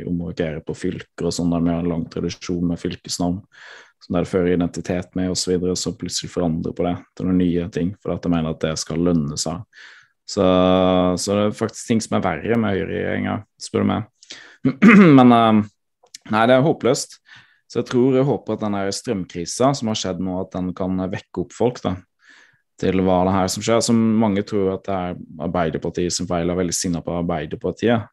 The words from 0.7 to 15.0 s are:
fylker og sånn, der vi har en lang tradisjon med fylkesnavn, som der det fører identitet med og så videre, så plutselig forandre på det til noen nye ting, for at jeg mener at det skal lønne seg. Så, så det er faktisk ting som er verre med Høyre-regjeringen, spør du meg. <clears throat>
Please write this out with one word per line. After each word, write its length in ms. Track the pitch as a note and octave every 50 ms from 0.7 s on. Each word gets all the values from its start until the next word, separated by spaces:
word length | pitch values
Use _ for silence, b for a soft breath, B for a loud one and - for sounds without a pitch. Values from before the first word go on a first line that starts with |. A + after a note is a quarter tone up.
| D2+
fylker 520 | - - F2+ E2+ - - - _ - F2 E2+
og 60 | -
sånn, 180 | - F2 E2+ E2+
der 100 | E2 E2+
vi 60 | E2+ E2+
har 100 | E2+ F2
en 100 | F2 E2
lang 100 | E2+ E2 -
tradisjon 560 | - F2+ E2+ E2+ - - - - F2+ F2 F2+ E2+
med 100 | E2+ -
fylkesnavn, 580 | - F2 - - - - - - F2 F2 F2+ G2+ - B B B B B B B B B B B -
som 140 | - F2+
der 80 | E2+ E2
det 60 | -
fører 220 | - F#2 F2 F2 F2+
identitet 600 | E2+ F2 E2+ - F2+ - - F#2 F2+ F2 - _ F#2
med 120 | F#2 F#2
og 80 | F2+ -
så 140 | - F2+ F#2
videre, 240 | F2 F2+ F2+ F2+
så 180 | - - F2+ E2+
plutselig 340 | - - F2 - - - - -
forandre 400 | F2+ F2 D#2+ D#2+ E2+ F2 E2+ E2
på 120 | - F2
det 80 | F2 F2+ F2+ - _ _
til 140 | - - F#2
noen 120 | F#2 F#2 F2+
nye 260 | F2 E2+ F2 E2+ E2+ -
ting, 200 | - E2+ F#2+ G#2 -
for 140 | - F2 F2
at 100 | - -
jeg 100 | F2 E2+
mener 200 | E2 D#2 D#2+ D#2
at 60 | - -
det 100 | D#2+ D#2 -
skal 200 | - - D#2+ E2 F2 F2
lønne 280 | F2 D#2+ D2 C#2+ D2 -
seg. 240 | - D#2+ E2 F#2+ G#2+ - B B B B B B B B B _ _ -
Så, 160 | - G#2 F#2+ F#2 F#2 F#2 F#2 F#2 F#2 F#2 F#2 F#2 F#2 F2+ F2+ F2+ F2+
så 180 | E2+ - G2 G2+
det 100 | G#2 G#2
er 100 | G#2 G#2+
faktisk 300 | - A2+ G2+ - - - -
ting 140 | A#2 G#2+ -
som 140 | - - G#2+
er 80 | F2+
verre 300 | F2+ E2 D2 F2+ G2+ A#2 A#2
med 140 | A2 G#2 G2
Høyre-regjeringen, 720 | F#2 F2 F2+ F#2 F#2+ F#2 F#2+ G2 G2+ G2 G2 G2+ G#2 G#2 _ _ _
spør 240 | - - - G2+ G2+
du 40 | G2+ G2
meg. 160 | G2+ G#2+ - _ _ B B B B B B B B
<clears throat> 580 | B C4+ - - G3+ A3+ G#3+ G3+